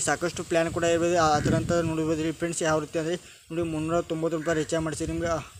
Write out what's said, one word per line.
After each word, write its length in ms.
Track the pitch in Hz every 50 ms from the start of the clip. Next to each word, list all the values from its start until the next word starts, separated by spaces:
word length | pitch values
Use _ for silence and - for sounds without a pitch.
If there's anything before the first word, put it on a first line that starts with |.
| -
ಸಾಕಷ್ಟು 340 | 160 147 139 170 170 - 180 170 -
plan 200 | 175 165 165 165 -
ಕೂಡ 100 | 175 170 170 170
ಇರ್ಬೋದು, 220 | 165 170 170 180 175 160
ಆ 20 | 156 151 147 131
ಥರ 120 | 143 156 165
ಅಂತ 140 | 160 - 170 170 165 160
ನೋಡ್ಬೋದು 320 | 160 160 156 156 165 151 156
ರೀ 60 | 165 156 -
Friends. 220 | 170 170 165 - 175 156
ಯಾವ 80 | 156 156 151
ರೀತಿ 140 | 143 - 165
ಅಂದರೆ 140 | 156 160 175 135 - - - - - -
ನೋಡಿ, 140 | 160 165 175 165 160
ಮುನ್ನೂರ 240 | 156 156 160 165 175 170 -
ತೊಂಬತ್ತೊಂಬತ್ತು 280 | 165 160 160 165 165 160 147
ರೂಪಾಯಿ 140 | 165 165 156
recharge 220 | 151 - 165 160 160
ಮಾಡಿಸಿ 180 | 160 151 139 160 160
ನಿಮಗೆ 200 | 165 165 170 170 165 151 127 - -